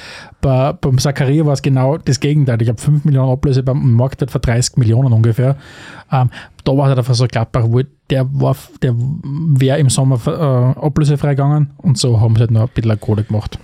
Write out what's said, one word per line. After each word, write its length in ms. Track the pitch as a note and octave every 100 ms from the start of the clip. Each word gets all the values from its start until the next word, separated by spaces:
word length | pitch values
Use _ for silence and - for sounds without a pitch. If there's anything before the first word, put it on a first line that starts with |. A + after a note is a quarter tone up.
| - - - -
Bei, 320 | C3+ C3 C#3
beim 240 | F3+ D3 B2+
Zakaria 480 | D3 C#3 C3+ D3+ D3+
war 80 |
es 80 | C3+
genau 340 | D3 C3 C3 D#3+
das 240 | - C3
Gegenteil. 400 | C#3+ D3+ C3 A2+
Ich 80 | A#2
hab 120 | A2+
fünf 260 | D3 D3 D3+
Millionen 240 | C3+ C3
Ablöse 320 | B2+ D3+ C3
beim 320 | C3 C#3 C#3
Marktwert 360 | A#2 C3+ - C3+
von 120 | -
dreißig 340 | - A#2 - -
Millionen 380 | A2 A2+ C3+
ungefähr. 420 | A2+ A#2 A2+ B2+ C#3 - - - - -
Ähm, 180 | C#3 B2 - - -
da 120 | - C#3
war 100 | C#3
halt 100 | B2+
einfach 160 | A#2+
so 120 | A#2+ B2
Gladbach, 380 | A#2 A#2 C3+ A2+
wo 140 | A#2+ C#3 _ -
der 160 | C3 C3
war, 220 | C#3 C3+ C3 - -
der 120 | C3
wär 840 | A#2 B2+ D#3 - C#3+ E3 C3 C3 D3
im 100 | C3+
Sommer, 320 | C3 C3+ A#2 -
äh, 40 | E3 D3 B2+ B2+ -
ablösefrei 500 | D3+ D3+ D3 C#3+ C#3+
gegangen 400 | C3+ C#3 D3+ C#3+ -
und 180 | F3+ B2+
so 220 | C3 A2
haben 140 | A2+ A2+
sie 40 |
halt 100 | A2+
noch 120 | A2
ein 60 | A2+
bisschen 260 | - A2+ G#2+
Kohle 240 | - G#2
gemacht. 340 | G#2 G#2+ - -